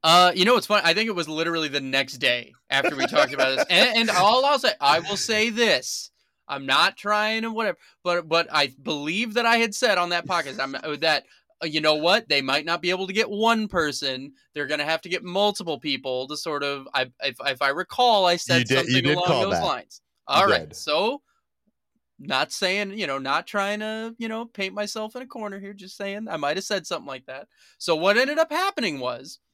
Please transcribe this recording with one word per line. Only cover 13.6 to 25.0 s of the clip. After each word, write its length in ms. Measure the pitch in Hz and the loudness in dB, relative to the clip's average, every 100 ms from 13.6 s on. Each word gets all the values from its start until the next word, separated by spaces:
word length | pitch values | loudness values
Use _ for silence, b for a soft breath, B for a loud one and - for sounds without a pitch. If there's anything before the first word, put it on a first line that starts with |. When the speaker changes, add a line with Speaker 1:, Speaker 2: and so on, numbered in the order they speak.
| 214 | 0
Speaker 1:
person. 680 | 180 156 139 139 131 139 b b | 0 0 -2 -4 -6 -10 b b
They're 140 | 147 139 | -8 -4
gonna 160 | 147 | -2
have 180 | 147 160 | 0 -2
to 80 | 175 | -2
get 140 | 180 | -6
multiple 560 | 180 185 208 202 170 139 | -4 0 0 0 -6 -6
people 480 | 151 135 135 127 131 | -4 -4 -2 -4 -4
to 100 | 147 | -8
sort 260 | 170 147 | -6 -4
of, 240 | 143 143 135 | -2 -4 -4
I, 180 | 139 127 _ | -2 -4 _
if, 140 | 139 127 131 | -8 -4 -6
if 160 | 131 | -2
I 80 | 139 | -2
recall, 560 | 143 180 - 247 214 180 | -2 -6 2 4 6 4
I 100 | 175 | 2
said 240 | - 127 | 2 0
Speaker 2:
You 60 | 120 | 2
did, 40 | |
you 80 | 131 | 0
Speaker 1:
something 260 | 131 127 | 2 2
Speaker 2:
did 100 | 127 160 | 2 2
Speaker 1:
along 100 | 180 | 2
Speaker 2:
call 160 | 135 | 2
Speaker 1:
those 120 | 104 | 2
Speaker 2:
that. 100 | 90 | 0
Speaker 1:
lines. 380 | - 127 - - _ _ - | 0 -2 -6 -20 _ _ 0
Speaker 2:
You 60 | 143 | 2
Speaker 1:
All 120 | 196 | 4
right. 220 | 160 151 | 2 -2
Speaker 2:
did. 60 | - | -12
Speaker 1:
So, 460 | - 151 208 285 _ _ _ _ _ _ _ _ _ _ | -2 0 0 -2 _ _ _ _ _ _ _ _ _ _
not 320 | 143 135 156 | -4 -2 -2
saying, 460 | - 185 196 202 202 | -2 -2 0 -4 -4
you 100 | 170 | -4
know, 100 | 135 | -4
not 300 | 135 147 175 | -2 -2 -2
trying 320 | 208 196 208 | -4 -2 -2
to, 360 | 214 220 226 226 | -4 -6 -8 -8
you 100 | 226 | -6
know, 180 | 220 233 | -6 -8
paint 280 | - 190 | -6 -6
myself 420 | 196 208 - | -4 -6 -6